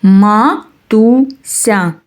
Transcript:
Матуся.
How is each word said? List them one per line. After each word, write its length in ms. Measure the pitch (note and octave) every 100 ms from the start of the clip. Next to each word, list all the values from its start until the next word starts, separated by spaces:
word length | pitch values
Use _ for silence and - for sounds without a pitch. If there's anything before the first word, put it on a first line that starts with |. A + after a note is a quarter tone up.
Матуся. 1900 | G3+ G3 G3+ G#3+ B3+ G4 - _ _ A3 A3 B3 C4+ - - - - G#3 F3+ D#3+